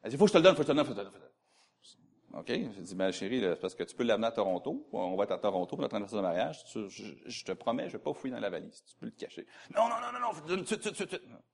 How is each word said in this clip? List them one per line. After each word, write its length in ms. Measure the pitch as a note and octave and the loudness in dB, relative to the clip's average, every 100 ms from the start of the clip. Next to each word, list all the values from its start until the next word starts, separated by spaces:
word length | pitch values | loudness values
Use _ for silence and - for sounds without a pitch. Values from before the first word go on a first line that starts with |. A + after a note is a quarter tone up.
Elle 100 | - | -6
dit, « 60 | C#3 | 6
Faut 80 | G3+ | 8
que 40 | |
je 40 | |
te 40 | F#3+ | 10
le 60 | |
donne, 120 | F3 F3+ | 10 8
faut 80 | |
que 40 | C#3+ | 4
je 0 | |
te 40 | |
le 60 | D3 | 4
donne, 80 | D3 | 2
faut 80 | |
que 60 | G2+ | -2
je 60 | G2 | -10
te 80 | |
le 60 | G2 | -14
donne. » 100 | C2 _ _ _ _ _ - - _ _ _ - | -20 _ _ _ _ _ -20 -20 _ _ _ -14
OK ? 100 | D#2 | -4
J'ai 320 | E2 E3 G2 | -2 -2 -8
dit, « 140 | F2 F#2 | -10 0
Ben, 160 | F#2+ | 0
chérie, 300 | F2+ G2 B2+ | 0 -2 0
là, 140 | G2 E2 | 2 0
c'est 60 | |
parce 120 | F#2 | -4
que 100 | - | -4
tu 120 | F2 - | -8 -2
peux 80 | |
l'amener 240 | A#2+ G#2 A2+ | 2 2 2
à 40 | |
Toronto. 560 | A2+ G2 F2+ - G#3+ - | 0 0 0 -2 -6 -6
On 220 | - F2+ F#2 | -6 -4 0
va 80 | |
être 80 | G2+ | 0
à 80 | F#2 | 2
Toronto 360 | G#2 F#2+ F2 - | 0 0 -2 -2
pour 60 | |
notre 140 | C#3 G#2 | -2 -2
anniversaire 240 | G2+ A2 | -4 -2
de 40 | |
mariage. 400 | F#2+ E2+ C3+ D#3 - | 0 0 -2 -4 -10
Tu, 220 | - G2+ | -10 -8
je, 260 | - G#2+ D2 - | -10 -14 -14 -12
je 180 | - | -12
te 80 | - | -8
promets, 360 | F#2 - B2 E3+ | -4 -2 -2 -4
je 60 | |
vais 100 | - | -6
pas 100 | - | -6
fouiller 220 | D3 C3+ B2 | -6 -6 -4
dans 40 | |
la 120 | G#2 | -4
valise. 320 | E2+ - - _ | -6 -10 -18 _
Tu 100 | - | -14
peux 120 | A#2 | -14
le 40 | |
cacher. » « 360 | - - - - - - - | -10 -12 -12 -16 -18 -6 0
Non, 140 | A3+ | 2
non, 60 | A#3 | 0
non, 140 | A#3+ | -6
non, 60 | A#3+ | -4
non, 140 | A#3+ | -4
faut 80 | D#3+ | -6
que 60 | D#3 | -4
tu 80 | F#3+ | -4
donnes 80 | |
tout 120 | F3 G#3+ | -2 -4
de 60 | |
suite, 20 | |
tout 60 | G#3+ | -4
de 40 | E3+ | -6
suite, 140 | F#3 | -6
tout 60 | E3 | -8
de 60 | |
suite. » 100 | - A#2 _ | -12 -20 _